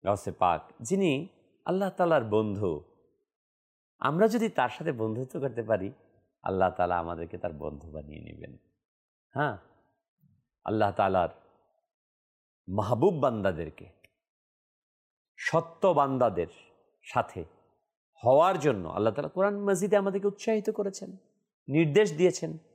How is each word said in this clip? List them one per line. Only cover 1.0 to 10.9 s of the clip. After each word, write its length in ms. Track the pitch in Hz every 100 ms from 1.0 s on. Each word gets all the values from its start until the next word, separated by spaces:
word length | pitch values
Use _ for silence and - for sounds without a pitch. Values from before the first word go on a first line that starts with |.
| 185 135 175 _ _ _
আল্লাহ 260 | - 185 196
তাআলার 340 | 185 175 156
বন্ধু, 600 | 113 107 107 101 98 76 - _ _ _ _ _ _ _ _ _ _ _
আমরা 300 | 131 160 220
যদি 200 | 233 226
তার 200 | 156 123
সাথে 240 | - 160
বন্ধুত্ব 480 | 123 110 110 131 170
করতে 220 | 135 120
পারি, 300 | 110 107 98 - _ _ _ _
আল্লাহ 280 | 87 95 92
তাআলা 280 | 87 87 87
আমাদেরকে 400 | 82 82 85 87
তার 140 | 87
বন্ধু 380 | 76 76 73 78
বানিয়ে 300 | 76 73 78
নেবেন। 360 | 78 78 67 65 _ _ _ _ _ _ _
হ্যাঁ, 220 | - 147 95 _ _ _ _ _ _ _ _ _ _
আল্লাহ 260 | - 107 101